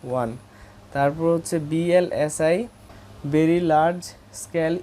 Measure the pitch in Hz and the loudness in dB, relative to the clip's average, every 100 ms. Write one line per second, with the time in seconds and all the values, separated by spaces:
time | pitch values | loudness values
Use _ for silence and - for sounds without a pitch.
0 | 127 127 117 117 - - - - - 143 | -6 -4 -4 -6 -16 -20 -20 -20 -10 0
1 | 143 156 165 170 165 170 147 160 170 180 | 0 2 0 0 -2 -4 -2 -2 4 2
2 | 180 113 151 - 160 180 240 - - - | 2 -2 -4 0 0 0 -2 -12 -20 -20
3 | - - 143 156 160 175 175 156 165 180 | -20 -12 -2 2 4 2 2 2 2 -2
4 | - - - - - 170 160 170 | -10 -20 -20 -18 -8 -4 -2 -2